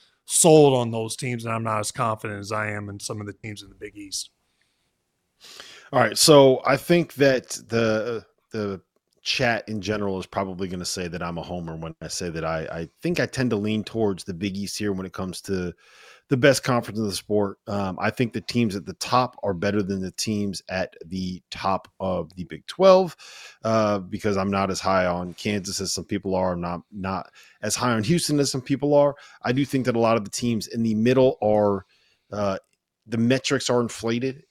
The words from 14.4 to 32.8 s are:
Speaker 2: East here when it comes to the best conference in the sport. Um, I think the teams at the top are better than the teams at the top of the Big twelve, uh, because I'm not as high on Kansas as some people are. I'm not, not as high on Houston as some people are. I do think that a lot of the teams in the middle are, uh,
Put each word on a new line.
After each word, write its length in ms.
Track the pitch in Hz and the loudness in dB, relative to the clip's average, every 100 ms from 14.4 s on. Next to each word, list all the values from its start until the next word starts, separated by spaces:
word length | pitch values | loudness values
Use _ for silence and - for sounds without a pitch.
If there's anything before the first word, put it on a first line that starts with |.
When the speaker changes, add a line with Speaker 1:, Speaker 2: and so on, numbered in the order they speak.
| 101 95 | -6 -6
Speaker 2:
East 220 | 98 - | -8 -6
here 140 | 104 | -4
when 140 | 95 92 | -4 -8
it 60 | |
comes 280 | - 92 85 | -8 -8 -10
to 320 | - 95 90 - _ - - - - | -6 -4 -4 -10 _ -20 -20 -20 -4
the 80 | 131 | 4
best 260 | 139 127 | 4 4
conference 340 | - 120 113 107 | 2 0 -2 -4
in 80 | 107 | -4
the 60 | |
sport. 460 | 90 - 104 98 98 - | -4 -2 0 0 -4 -8
Um, 320 | 101 98 90 | -4 -4 -2
I 80 | 107 | -4
think 240 | - 120 | 0 -2
the 80 | 110 | -2
teams 340 | - 120 113 98 | -4 0 0 0
at 100 | 87 | -8
the 80 | |
top 420 | 90 - 123 123 - | -10 0 0 0 -4
are 100 | 101 | -4
better 300 | 90 101 104 | -2 0 0
than 180 | 95 98 | 0 -4
the 100 | 92 | -6
teams 520 | - - 104 101 87 - | -8 -4 -4 -4 -8 -8
at 240 | 92 87 - | -6 -6 -8
the 380 | 82 95 92 90 _ | -10 -6 -6 -8 _
top 360 | - 98 95 - - | -6 -2 -4 -6 -8
of 340 | 95 90 80 | -4 -4 -6
the 100 | 92 | -12
Big 220 | 85 80 - | -12 -12 -14
twelve, 480 | - 190 185 180 - - - - - | 4 6 8 4 -6 -20 -20 -20 -8
uh, 360 | 113 110 104 104 | -2 2 2 0
because 400 | 92 104 107 98 | -4 -4 -2 0
I'm 120 | 98 | 0
not 200 | 98 98 | 0 0
as 100 | 90 | -2
high 240 | 95 95 | 0 2
on 300 | 90 87 90 | 2 -2 -6
Kansas 480 | 85 107 104 92 95 | -6 -4 -4 -4 -8
as 100 | 95 | -6
some 120 | - | -6
people 300 | 85 104 98 | -6 -6 -2
are. 180 | 92 92 | -2 0
I'm 100 | 87 | -2
not, 180 | 87 87 - | -6 -8 -12
not 400 | 104 95 92 - - - _ | -10 -6 -6 -8 -20 -20 _
as 160 | 107 - | -6 -2
high 160 | 123 | 0
on 100 | 113 | 0
Houston 360 | 110 170 - 147 | 0 0 0 0
as 100 | 135 | 0
some 120 | 139 | -4
people 320 | - 135 143 | -4 -2 2
are. 200 | 143 143 135 - - | 4 4 0 -16 -10
I 100 | 110 | -4
do 140 | 127 139 | -2 0
think 180 | 135 | -2
that 120 | 123 117 | 0 2
a 40 | |
lot 160 | 113 113 | 2 2
of 80 | |
the 60 | 101 | -2
teams 360 | - 120 113 - | -6 -2 -2 -4
in 160 | 117 | -4
the 120 | 113 | -2
middle 420 | 107 117 127 131 - | 2 2 6 4 4
are, 420 | 107 107 104 98 - _ _ _ _ | 2 4 4 2 -4 _ _ _ _
uh, 240 | 104 101 95 _ _ | -4 -2 -4 _ _